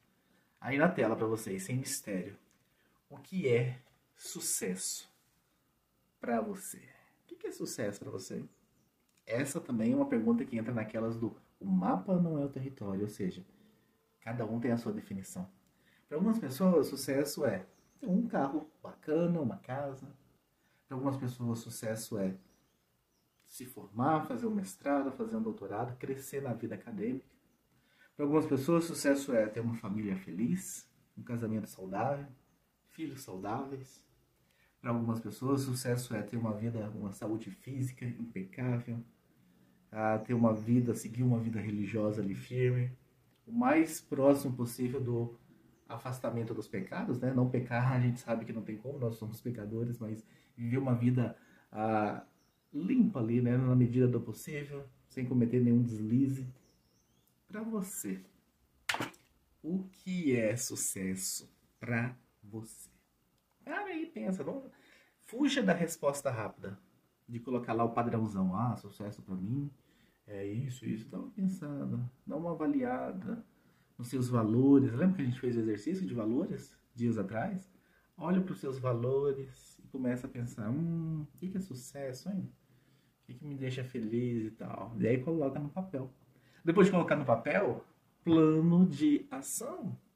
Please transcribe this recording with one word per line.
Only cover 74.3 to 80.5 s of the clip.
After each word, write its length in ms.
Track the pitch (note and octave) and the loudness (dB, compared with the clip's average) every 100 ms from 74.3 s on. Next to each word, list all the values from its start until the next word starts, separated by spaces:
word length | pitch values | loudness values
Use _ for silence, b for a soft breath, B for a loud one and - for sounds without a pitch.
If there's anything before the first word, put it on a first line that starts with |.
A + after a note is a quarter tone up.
| B2 G#2+ A#2 C#3 C#3 A#2 | 2 4 6 8 8 8
Lembra 240 | A#2 F#3 F#3 | 4 4 4
que 40 | |
a 40 | B2+ | 0
gente 140 | B2 | 0
fez 160 | B2 A#2 | 0 0
o 40 | |
exercício 480 | A2 G2+ D3+ F#3+ D#3+ | 0 -2 -2 -2 -2
de 60 | |
valores 600 | A#2+ G#2+ B2+ G3 C#3 - - _ A#2 | -2 0 0 0 -4 -12 -20 _ -2
dias 220 | A#2 G#2+ | 0 0
atrás? 540 | F#2+ A2 E3+ F#3 - b b b b - | -2 -2 -2 -4 -8 b b b b -8
Olha 240 | D#3 F#3 | 0 2
pros 180 | F#3 C#3+ | 2 -4
seus 200 | C#3 B2+ | -6 -2
valores 1000 | B2+ A#2 B2 C3+ C#3+ C3+ C3 - - - | 0 0 2 2 2 0 -4 -14 -20 -20
e 80 | - | -12
começa 400 | C3+ B2+ B2 B2+ | -4 -2 -2 -4
a 20 | |
pensar, 400 | B2+ A#2+ | -6 -6